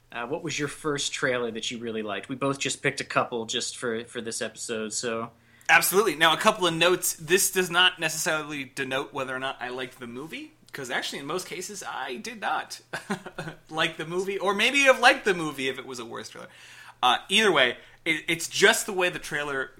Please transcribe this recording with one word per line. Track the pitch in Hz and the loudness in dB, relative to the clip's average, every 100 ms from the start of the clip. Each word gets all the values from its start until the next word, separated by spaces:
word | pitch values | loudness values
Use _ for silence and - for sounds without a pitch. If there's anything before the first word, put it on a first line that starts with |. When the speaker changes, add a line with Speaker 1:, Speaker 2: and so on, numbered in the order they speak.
| _ | _
Speaker 1:
Uh, | 117 120 | -10 -6
what | 147 | -6
was | 156 143 | -4 -4
your | 147 | -6
first | - 156 143 - | -4 -4 -2 -4
trailer | - 139 123 120 | -2 0 0 -2
that | 110 - | -4 -8
you | 120 | -6
really | 117 110 | -6 -6
liked? | 107 101 - | -4 -6 -6
We | 131 | -2
both | 139 139 | -2 0
just | 139 - | -2 -2
picked | 143 139 | -2 -2
a | - | -2
couple | 139 117 120 110 | 0 0 -2 -4
just | 123 - - | -4 -4 -6
for, | 127 113 120 | -4 -4 -6
for | 123 | -10
this | 110 113 | -8 -6
episode, | 110 - - 113 110 | -6 -8 -8 -6 -4
so. | 104 123 113 117 - _ _ - | -4 -4 -4 -8 -12 _ _ 4
Speaker 2:
Absolutely. | 165 165 185 214 151 | 6 6 4 2 4
Now, | 165 | 4
a | 160 | 6
couple | 214 208 175 | 4 4 2
of | |
notes. | 165 170 180 - - | 4 4 4 0 -6
This | 156 185 - | 2 2 4
does | 185 175 | 2 2
not | 175 180 - | 4 4 2
necessarily | 160 156 180 156 147 147 127 - | -4 -2 0 -2 -2 -8 -8 -6
denote | 131 135 143 | -2 -2 -2
whether | 139 131 131 | -6 -4 -4
or | |
not | 135 - | -6 -6
I | 123 | -8
liked | 123 127 - | -8 -10 -10
the | 120 | -12
movie, | 123 156 254 311 _ - | -12 -12 -12 -14 _ -16
'cause | - 127 | -12 -6
actually, | 156 - 185 | -4 -4 -8
in | 139 | -6
most | 180 - | -6 -6
cases, | 160 185 202 117 | -10 -10 -10 -10
I | 123 139 120 | -8 -8 -8
did | 220 233 | -10 -8
not | 160 151 - - - - - | -4 -4 -6 -14 -12 -14 -8
<laughs> | 190 - - 160 - - | -8 -8 -12 -12 -14 -10
like | 160 165 165 | 0 0 0
the | 156 | -4
movie, | 175 196 196 | -4 -2 0
or | 180 | 0
maybe | 196 233 277 | 2 4 6
have | 277 240 | 6 8
liked | 247 277 214 | 6 6 2
the | |
movie | 175 156 139 131 | 0 -2 -2 -4
if | 127 | -4
it | 123 | -10
was | 123 | -10
a | 117 | -10
worse | 117 110 | -10 -12
trailer. | - 120 - - - - - | -14 -16 -18 -20 -20 -20 0
Uh, | 127 117 - | 2 2 2
either | 196 220 | 4 6
way, | 151 123 110 - - 170 | 6 4 2 -12 -8 -2
it, | 156 156 | -2 -2
it's | 165 - | -4 -4
just | - 196 226 - | 6 6 6 0
the | |
way | 185 180 | 0 0
the | 156 | 0
trailer | - 147 147 135 127 - | -6 -6 -4 -4 -6 -10